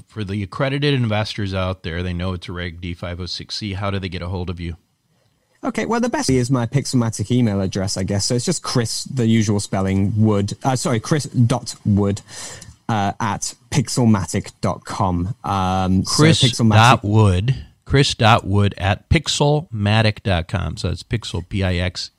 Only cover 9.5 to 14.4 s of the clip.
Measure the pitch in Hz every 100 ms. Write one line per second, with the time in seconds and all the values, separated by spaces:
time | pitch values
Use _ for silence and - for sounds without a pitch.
9.5 | 101 - 98 95 95 98 107 110 101 101
10.5 | - 139 131 175 113 - 156 - 123 117
11.5 | 127 - - 107 101 101 101 - - -
12.5 | - - - - 110 98 - 104 - -
13.5 | - - - 107 - 117 104 85 101